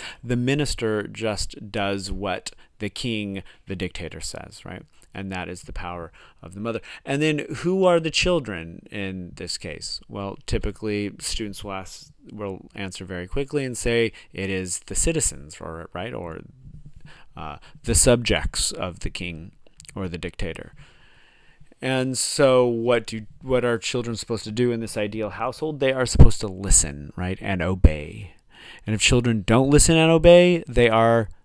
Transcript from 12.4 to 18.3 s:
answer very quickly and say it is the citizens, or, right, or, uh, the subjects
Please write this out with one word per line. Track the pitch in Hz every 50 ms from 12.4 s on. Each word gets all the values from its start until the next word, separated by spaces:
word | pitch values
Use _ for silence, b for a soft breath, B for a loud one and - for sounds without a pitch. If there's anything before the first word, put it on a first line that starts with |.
| 104 98 95 - - - -
answer | 107 98 95 - - 95
very | 90 92 87 90
quickly | 92 - 139 139 131 147 147 135
and | 127 117
say | - - 120 117 117 113 107 B B B B
it | - 90 98 95
is | 95 95 92 90 - - -
the | - -
citizens, | - - 165 165 156 - - - - 71 76 - -
or, | 82 82 80 82 82 - -
right, | 87 98 120 127
or, | - 87 82 82 - - - - - - - - - - - - - B B B B B B -
uh, | 76 80 76 71 - B B B - -
the | 113 110
subjects | - - 131 120 120 120 -